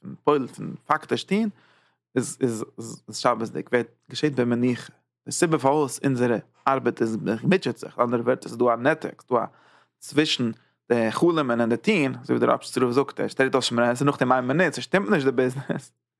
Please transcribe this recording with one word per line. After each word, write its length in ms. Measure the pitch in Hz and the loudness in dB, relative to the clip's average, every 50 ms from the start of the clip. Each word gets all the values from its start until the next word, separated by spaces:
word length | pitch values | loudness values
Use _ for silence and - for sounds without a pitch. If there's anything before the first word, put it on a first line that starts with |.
פון 140 | - - - - - | -18 -16 -12 -4 2
פועל, 220 | 147 147 143 127 | 2 2 2 2
פון 280 | 104 - - - - - - _ | -4 -8 -12 -10 -10 -12 -8 _
פאקטיש 380 | - 147 151 - - 127 117 - | -2 -2 -2 -2 -2 -4 -4 -2
טון, 240 | - 190 208 226 208 - _ _ _ _ _ _ _ _ _ _ _ - | -2 0 0 0 -2 -4 _ _ _ _ _ _ _ _ _ _ _ -4
איז, 240 | 131 120 - - - | -4 -4 -4 -4 -2
איז, 240 | 135 123 117 110 120 - - - | -2 -2 -2 -4 -8 -10 -12 -14
איז, 240 | 117 113 113 - _ - | -14 -14 -14 -16 _ -14
איז 80 | 110 | -6
שאבעסדיק, 520 | - - 127 120 113 113 98 90 - - - | -2 0 0 0 0 -4 -6 -8 -8 -6 -2
ווערט, 140 | 123 123 151 - _ _ _ - | 0 -2 -2 -2 _ _ _ -14
געשעט, 220 | - - - 151 | -6 -4 -2 -2
ווען 160 | 139 127 120 120 | 0 0 0 0
מען 120 | 120 120 | 0 0
נישט, 300 | 123 123 120 - - - - _ _ _ _ _ _ | 0 0 -2 -2 -8 -16 -20 _ _ _ _ _ _
די 60 | - | -8
סיבה 260 | - - 175 165 156 139 | -4 -2 0 2 2 2
פאר 280 | 123 139 143 156 147 127 - - - | 2 2 2 2 0 -2 -2 -2 -2
אונדזערע 320 | 139 131 120 123 120 117 101 - _ _ _ - 131 | 0 0 2 2 2 0 0 -4 _ _ _ 0 0
ארבעט 320 | 135 135 120 120 104 - | 0 2 0 0 0 0
איז, 160 | - 113 110 107 98 95 110 113 123 | 0 -2 -2 -2 -2 -2 -4 0 2
מיטשעט 320 | 139 - 190 - 139 - | 2 2 2 2 -2 -6
זיך, 220 | - - - - - | -8 -10 -6 -2 -2
אן 40 | 120 | 0
אנדערע 180 | 120 123 117 | 0 0 0
ווערט, 220 | 113 120 127 123 - | 0 0 -2 -2 -4
איז, 120 | - 117 | -8 -4
דו 140 | 117 123 123 | 0 2 2
האסט 120 | 117 113 | 2 2
נעטערס, 440 | 120 151 160 156 - - - - - - | 2 0 0 0 -4 -10 -12 -12 -6 -2
דו 100 | 127 117 | -2 -2
האסט 140 | 107 - _ _ _ _ _ _ _ _ _ _ | -2 -4 _ _ _ _ _ _ _ _ _ _
צווישן 520 | - - - 143 156 151 - - 127 113 - - _ _ _ _ _ - | -16 -4 0 0 0 2 0 -2 -2 -4 -4 -8 _ _ _ _ _ 0
די 220 | 120 117 113 110 | 0 2 2 0
חלמים 400 | - - - 175 170 160 143 123 | 0 2 2 2 4 2 2 0
און 180 | 117 117 117 113 | 2 2 2 2
די 80 | 120 | 0
טון, 440 | 113 - 202 220 175 143 135 123 123 | 0 0 2 2 2 2 0 -2 -4
אזוי 140 | 123 - 123 | -4 -2 0
ווי 100 | 120 120 | 2 2
דער 80 | 123 123 | 2 2
אפסטרוף 360 | 120 - - - 123 127 123 | 0 -2 -4 -2 0 0 2
זאגט, 300 | 120 139 135 - - - | 2 2 0 0 -2 -6
ער 80 | 127 113 | -6 -2
שטעלט 240 | - - 131 131 | 0 0 0 2
דאס 120 | 110 131 123 | 2 0 0
שוין 140 | - 123 117 | 0 0 0
אריין, 140 | 120 120 | 0 0
עס 80 | 120 123 | 0 0
איז 60 | 143 | 0
נאך 120 | 143 139 - | 0 0 0
די 60 | 135 | 2
מיינט 260 | 127 127 131 123 123 | 2 2 2 0 0
נישט, 280 | 135 165 185 - - 190 | 0 2 2 0 0 -4
עס 60 | - | -4
שטימט 240 | - - 190 202 202 | -2 0 0 2 2
נישט, 160 | 208 156 131 | 2 2 2
דער 100 | 135 127 | 2 2
ביזנעס. 580 | 123 127 127 123 139 - - - 131 - - _ _ _ _ _ | 2 2 0 0 -4 -6 -6 -6 -8 -8 -14 _ _ _ _ _